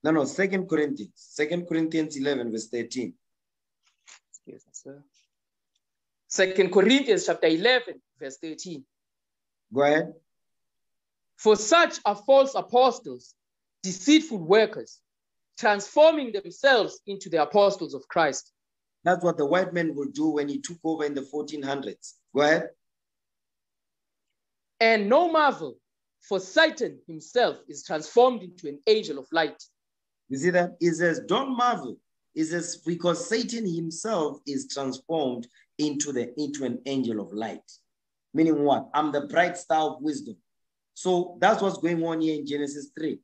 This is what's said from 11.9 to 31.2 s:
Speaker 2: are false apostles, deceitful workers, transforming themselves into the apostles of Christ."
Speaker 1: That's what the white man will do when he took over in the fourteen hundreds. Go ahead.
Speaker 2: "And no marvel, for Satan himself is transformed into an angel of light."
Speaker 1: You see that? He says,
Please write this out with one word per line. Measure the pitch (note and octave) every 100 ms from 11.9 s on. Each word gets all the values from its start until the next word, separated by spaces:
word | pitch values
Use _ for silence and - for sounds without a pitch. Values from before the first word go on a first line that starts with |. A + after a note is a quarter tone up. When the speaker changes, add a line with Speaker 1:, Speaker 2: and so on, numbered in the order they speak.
| -
Speaker 2:
are | G#3+
false | G#3 - C4+ C4+
apostles, | G3+ F3 A#3+ B3+ A#3 D3+ B2 - _ _ _ _ _
deceitful | F#3+ F3 - D#4 D#4 G#3+
workers, | D#3 G#3 G#3 E3+ A2 - _ _ _ _ _ -
transforming | A3+ G3+ G3+ D4 D#4 D#4 B3+
themselves | G#3 F3 E3+ C#4 B3 D#3+ - -
into | G3 F3+
the | D#3
apostles | D3 G#3 G3+ - D3+
of | C3+ -
Christ." | F3 D#3 C3 - _ _ _ _ _
Speaker 1:
That's | E3+ F3+
what | F3 D#3+
the | C#3+
white | F3 F3+
man | E3+ E3 C#3+
will | C3+
do | C#3 D#3
when | D3 C#3+
he | C#3+
took | C#3+ E3+
over | D#3+ D#3+
in | D3
the | C3+
fourteen | C3+ D3 C#3+ D3+
hundreds. | C3+ C#3 A#2 - - - _
Go | C3+
ahead. | D3 E3 - _ _ _ _ _ _ _ _ _ _ _ _ _ _ _ _ _ _ _ _ _
Speaker 2:
"And | A3+ A3+ G3+
no | C4+ F4
marvel, | D#4+ D4 - D3+ A2+ _ _ _ _
for | _ F#3+
Satan | F#3 D4+ D#4+ D#4 G#3 C#3+ -
himself | D#3+ - A#3+ G#3 C#3 -
is | -
transformed | - D#3 D3+ A#3+ B3+ A#3+
into | F3+ - D3+
an | C#3+ -
angel | A3 E3 C#3
of | C3
light." | E3 D#3 - - _ _ _ _ _ _
Speaker 1:
You | C3+
see | E3
that? | F3 F3 -
He | E3+
says, | D#3+ F3 E3